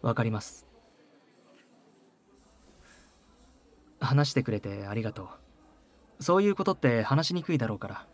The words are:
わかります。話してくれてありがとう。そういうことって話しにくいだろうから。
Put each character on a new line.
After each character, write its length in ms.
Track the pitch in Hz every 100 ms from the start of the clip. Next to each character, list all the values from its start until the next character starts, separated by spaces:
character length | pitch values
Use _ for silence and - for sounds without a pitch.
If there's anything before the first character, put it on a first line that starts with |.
わ 120 | 117
か 80 | 113
り 80 | 113
ま 100 | 110
す。 280 | - - - - _ _ - - _ _ _ - _ - _ - - _ _ - - - - - - - - _ _ - - - _ - - _
話 300 | 135 135 143
し 20 |
て 120 | -
く 80 | 127
れ 80 | 107
て 260 | 104 98 98
あ 80 |
り 80 | 107
が 100 | 110
と 120 | 107
う。 960 | 95 - - - - - _ - - _
そ 140 | - 180
う 60 |
い 40 | 202
う 60 |
こ 80 | 196
と 100 | 196
っ 20 | 185
て 260 | 131 117
話 260 | 104 135 160
し 60 |
に 80 | 175
く 100 | 160
い 60 | 156
だ 80 | 113
ろ 80 |
う 40 | 104
か 80 | 101
ら。 180 | - -